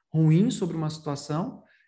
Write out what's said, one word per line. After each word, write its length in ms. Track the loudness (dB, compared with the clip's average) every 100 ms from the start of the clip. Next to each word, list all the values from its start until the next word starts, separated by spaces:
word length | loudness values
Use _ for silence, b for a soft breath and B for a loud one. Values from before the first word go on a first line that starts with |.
| _
ruim 380 | 2 4 6 4
sobre 240 | 0 -4 -4
uma 140 | -6
situação, 760 | -6 -8 -8 -6 -6 -6 -10 b b